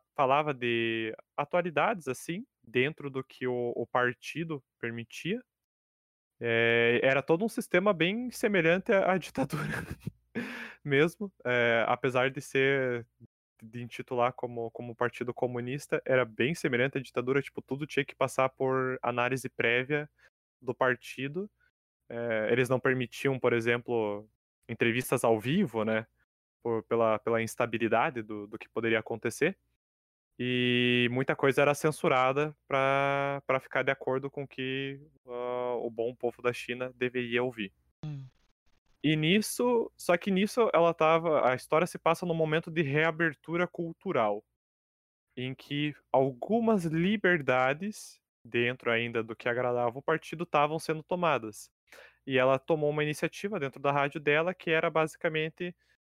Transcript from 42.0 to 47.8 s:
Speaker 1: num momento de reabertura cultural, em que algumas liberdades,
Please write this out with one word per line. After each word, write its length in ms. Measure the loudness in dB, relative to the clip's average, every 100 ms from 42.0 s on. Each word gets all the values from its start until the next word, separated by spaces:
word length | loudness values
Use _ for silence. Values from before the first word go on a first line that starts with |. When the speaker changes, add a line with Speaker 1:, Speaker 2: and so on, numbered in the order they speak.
| 0 0
Speaker 1:
num 100 | 0
momento 360 | 0 2 0 -2
de 100 | -2
reabertura 840 | 0 2 0 2 -2 -2 -6 -4 -4
cultural, 760 | -4 -8 -8 -4 2 2 0 -6 _ _ _ _ _ _ _ _ -10
em 180 | -10
que 400 | -10 -8 -4 -4 -6 _
algumas 720 | 2 2 -2 -2 0 2 2
liberdades, 1300 | 2 0 2 2 4 2 2 2 2 0